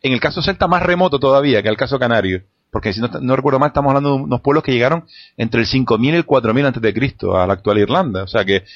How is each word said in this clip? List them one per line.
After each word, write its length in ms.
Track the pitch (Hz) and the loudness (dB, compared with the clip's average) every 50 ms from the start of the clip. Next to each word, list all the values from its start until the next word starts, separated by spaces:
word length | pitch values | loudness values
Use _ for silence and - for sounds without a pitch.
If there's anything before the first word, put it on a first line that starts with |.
en 100 | - 135 | 0 0
el 80 | 131 117 | 0 0
caso 220 | - 151 - 185 | 0 -2 -4 -2
celta, 260 | 151 196 190 - 202 | -4 -4 -2 -2 0
más 160 | 170 180 175 170 | 0 0 0 2
remoto 360 | 175 180 175 185 180 143 139 | 0 2 2 2 0 0 0
todavía 440 | 135 135 135 139 143 143 120 107 98 | 2 4 4 4 4 4 2 2 2
que 60 | 110 | 0
el 80 | 110 | -2
caso 200 | - 135 120 135 | -2 -2 -4 -2
canario, 460 | 131 127 120 117 110 95 95 92 90 - _ _ _ _ _ | -2 0 2 2 0 0 0 -4 -6 -8 _ _ _ _ _
porque 220 | - - - 110 92 | -10 -6 -4 -4 -4
si 80 | 104 | -2
no, 80 | 117 120 90 - | -4 -6 -6 -6
no 160 | - 123 131 | -2 -2 -2
recuerdo 240 | 131 131 147 131 131 | 0 2 0 2 2
mal, 80 | 143 | 0
estamos 220 | 147 - 147 143 139 | 0 0 0 0 2
hablando 260 | 135 139 143 143 139 | 0 0 0 0 -2
de 80 | 131 139 | -2 -2
unos 180 | 147 127 123 | -4 -4 -2
pueblos 220 | - 143 143 156 - | 0 0 0 0 0
que 80 | - | 0
llegaron 340 | 131 117 120 131 160 170 165 _ - - - - _ | 0 2 2 2 0 -2 -6 _ -20 -20 -20 -20 _
entre 220 | - 117 113 113 117 | -6 -6 -2 0 -2
el 60 | 113 | -2
cinco 320 | 101 - 131 127 - 117 | 0 0 -2 0 0 0
mil 160 | 107 120 139 160 | 0 2 2 2
y 40 | |
el 80 | 170 165 | 0 0
cuatro 280 | - 143 131 117 110 110 | 2 0 2 2 2 0
mil 120 | 131 143 | 2 0
antes 160 | 139 120 127 | 0 -2 0
de 120 | 113 110 101 | -2 -2 0
Cristo 420 | 110 - - - - - 95 92 | 0 -4 -4 -4 -6 -4 -2 0
a 120 | 92 92 | 0 2
la 60 | 92 98 | 0 0
actual 260 | 98 - 104 101 107 | -2 0 0 2 2
Irlanda, 440 | 101 98 131 180 190 139 98 92 95 | 2 2 2 -2 0 -2 -4 -6 -8
o 40 | |
sea 180 | 95 - 113 101 | -4 -2 -2 0
que 180 | 95 98 95 - - - | 0 0 -2 -2 -6 -20